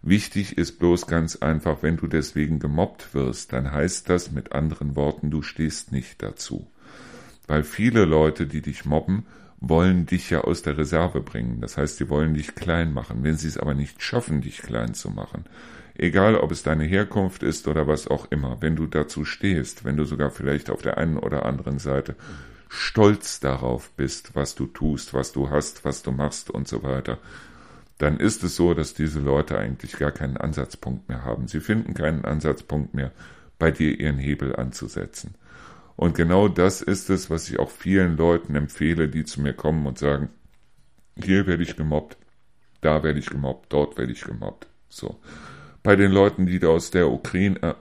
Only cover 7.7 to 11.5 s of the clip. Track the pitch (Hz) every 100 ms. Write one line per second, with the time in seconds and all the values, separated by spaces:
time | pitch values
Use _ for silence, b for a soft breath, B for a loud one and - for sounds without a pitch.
7.7 | - 113 113 90 78 78 - 78 76 73
8.7 | 71 69 76 - 98 - B B B 64
9.7 | 80 90 92 82 90 - 80 - 87 -
10.7 | 73 73 80 90 69 64 57 60